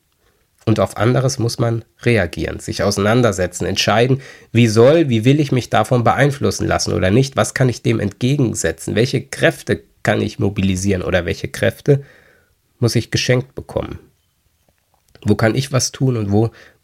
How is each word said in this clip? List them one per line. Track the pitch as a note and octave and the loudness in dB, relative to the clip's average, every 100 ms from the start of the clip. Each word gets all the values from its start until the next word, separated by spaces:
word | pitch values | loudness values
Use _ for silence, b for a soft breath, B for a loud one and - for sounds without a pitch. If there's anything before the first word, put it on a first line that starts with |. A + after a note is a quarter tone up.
| _ _ _ _ _ _ - | _ _ _ _ _ _ -2
Und | A2 | 0
auf | G2 - | 0 0
anderes | G#2+ C3 C3 - | 0 2 0 -2
muss | A2+ - | -4 -2
man | A#2+ A2+ - _ | -2 -4 -8 _
reagieren, | - A#2 F2 - D#2 D#2+ | 0 2 0 -4 -8 -8
sich | - - | -8 -4
auseinandersetzen, | F#2+ G2+ G2+ A#2+ A#2+ F#2 F2+ - F2 | -2 0 2 2 2 0 -4 -4 -6
entscheiden, | F#2+ - G#2+ B2 C3+ B B B | -2 0 2 2 0 B B B
wie | A2+ A#2+ | 2 4
soll, | G#2+ A#2+ E3 D#3 | 6 6 6 2
wie | A#2 A2 | 2 2
will | D3 | 2
ich | C#3+ | 2
mich | B2+ - | -2 -2
davon | A2 G#2+ B2 | -2 0 0
beeinflussen | A#2 G2 C#3+ C#3 G#2 - F#2+ | 2 2 0 0 -2 -2 -2
lassen | F2 - | -2 0
oder | F#2+ F#2 | 0 2
nicht, | G#2 C3+ - | 2 2 0
was | A2 | -2
kann | - C3 | 0 -2
ich | A#2 | -2
dem | - A2+ | -2 -2
entgegensetzen, | G2+ - B2 C#3+ A#2 G2 - - - G2+ | -2 -2 -2 0 0 -2 -4 -6 -4 0
welche | B2 C3 | 0 -2
Kräfte | - - D3+ - - G#2 - _ | -6 -2 -2 -2 -4 -6 -6 _
kann | - G#2+ | -2 0
ich | G#2 - | -2 -2
mobilisieren | G#2 G2+ F#2+ F#2 G2 F#2+ | -2 0 0 0 0 -2
oder | - F2+ E2+ | 0 -2 -2
welche | F2+ - | -6 -8
Kräfte | - G2+ - - C#3 C#3 B B B B B _ - | -2 -2 0 0 0 0 B B B B B _ -4
muss | A#2+ A#2 | -2 0
ich | - | -2
geschenkt | - - B2+ C3 - | -2 0 0 -2 -10
bekommen? | - - - - - _ _ _ _ _ _ _ _ _ _ _ | -10 -8 -8 -10 -20 _ _ _ _ _ _ _ _ _ _ _
Wo | G#2+ G#2 | 0 2
kann | A2+ A2 | 2 0
ich | C3+ | -2
was | B2 - | -2 -4
tun | - C3 A#2+ | -2 -2 0
und | G#2 | 0
wo | G2+ A2+ B B B | 2 0 B B B